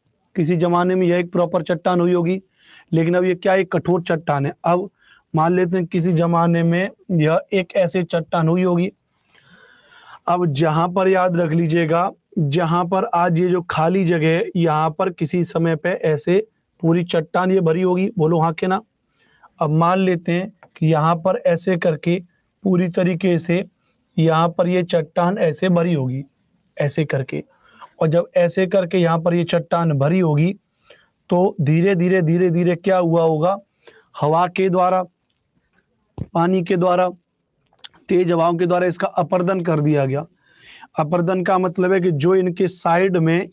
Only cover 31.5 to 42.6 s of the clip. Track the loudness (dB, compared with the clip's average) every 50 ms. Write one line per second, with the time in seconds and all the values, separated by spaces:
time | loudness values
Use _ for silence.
31.5 | 0 -2 0 0 2 2 2 2 2 2 2 2 2 2 2 2 2 2 2 2
32.5 | 2 2 0 0 0 0 0 0 0 2 2 2 2 2 2 2 2 2 0 0
33.5 | -2 -2 -6 _ _ _ _ -20 -20 -20 _ _ -8 -4 -2 0 2 2 0 0
34.5 | 0 -2 -2 0 2 2 2 2 0 0 -2 -4 _ _ _ _ _ _ _ _
35.5 | _ _ _ _ _ _ _ _ _ _ _ _ _ -14 -12 -6 -4 -2 0 0
36.5 | 0 0 -2 -2 -2 0 0 2 2 2 0 -2 -4 -8 _ _ _ _ _ _
37.5 | _ _ _ _ _ _ -20 -20 _ _ _ -2 0 0 2 2 2 2 2 2
38.5 | 0 0 0 0 0 0 0 0 -2 -2 -4 -4 -2 -2 -2 0 0 0 0 0
39.5 | -2 -2 -2 0 0 0 2 2 2 2 0 -2 -2 -4 -6 -10 _ _ _ _
40.5 | _ _ -20 -20 -20 -20 -20 -10 -6 -4 -4 -2 -2 -2 0 0 -2 -2 0 0
41.5 | 0 0 0 -2 -2 0 0 0 2 2 0 0 0 0 2 2 2 2 2 0
42.5 | -2 -2